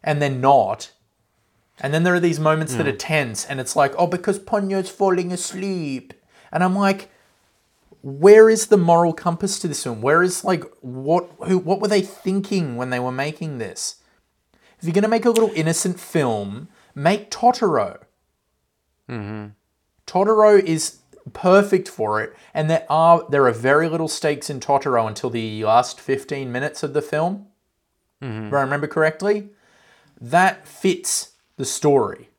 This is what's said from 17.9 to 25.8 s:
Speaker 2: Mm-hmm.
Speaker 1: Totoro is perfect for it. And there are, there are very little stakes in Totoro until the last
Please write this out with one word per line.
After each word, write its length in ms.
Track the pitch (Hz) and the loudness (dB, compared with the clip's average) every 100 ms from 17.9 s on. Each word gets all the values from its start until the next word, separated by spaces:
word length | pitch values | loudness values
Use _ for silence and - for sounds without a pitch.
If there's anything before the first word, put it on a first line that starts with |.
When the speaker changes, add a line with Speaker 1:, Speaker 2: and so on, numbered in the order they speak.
| - _ _ _ _ _ _ _ _ _ _ - | -8 _ _ _ _ _ _ _ _ _ _ -14
Speaker 2:
Mm-hmm. 380 | 120 104 107 104 104 _ _ _ _ - | -12 -10 -12 -14 -20 _ _ _ _ -6
Speaker 1:
Totoro 500 | 185 202 220 214 202 | -2 2 6 8 6
is 360 | 165 160 - - _ - - | 4 -4 -4 -12 _ -20 -20
perfect 540 | - 185 190 202 190 190 | -4 4 4 6 0 -2
for 320 | - 107 107 | -6 -4 -2
it. 120 | 110 - - | -4 -12 -12
And 160 | - 156 | -4 0
there 160 | 160 160 | 0 0
are, 360 | 156 165 170 170 | 2 6 4 4
there 160 | 143 131 | 4 4
are 40 | |
very 380 | 110 123 147 165 | 4 2 2 2
little 180 | 160 160 | -2 -4
stakes 420 | - 156 147 - | -4 -4 -4 -6
in 100 | 139 | -10
Totoro 480 | - 139 139 123 110 | -2 -2 2 0 0
until 220 | 104 127 | -4 -6
the 340 | 117 113 107 107 | -6 -6 -4 2
last 340 | 113 | 2